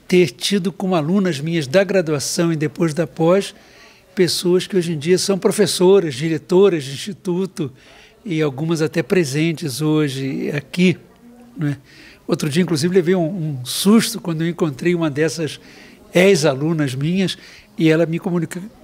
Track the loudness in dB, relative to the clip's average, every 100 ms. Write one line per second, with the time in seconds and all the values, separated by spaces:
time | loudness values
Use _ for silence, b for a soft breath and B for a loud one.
0 | _ 2 2 0 -2 -2 -2 -4 -2 0
1 | 0 0 0 -2 -2 -2 2 2 2 0
2 | 0 -2 -2 -2 0 0 -2 -2 -2 0
3 | -4 0 2 2 0 -12 B B B B
4 | B 0 0 0 0 0 0 -2 -2 -4
5 | 0 0 2 0 0 2 0 4 6 6
6 | 2 -4 -4 -4 2 4 4 2 -6 -10
7 | -12 -10 -4 -4 -4 -6 -8 B B B
8 | B B -6 -2 -2 -4 -4 -2 0 -2
9 | 0 0 0 0 -2 -2 -6 -4 0 2
10 | 0 -2 -6 -6 -4 -6 -6 2 2 2
11 | -6 _ -20 -20 -20 -6 -4 -4 B B
12 | B B -6 -4 -2 0 0 0 0 2
13 | 2 0 0 -4 -6 -6 -8 -2 4 4
14 | 2 -6 -6 -4 -4 -2 -2 -2 -2 0
15 | -2 0 -2 -2 -8 -8 B B B B
16 | -4 2 4 4 2 0 -2 -2 -2 -2
17 | -2 0 -2 -4 B B B 0 2 4
18 | 2 -2 -2 -2 -4 -8 -14 -18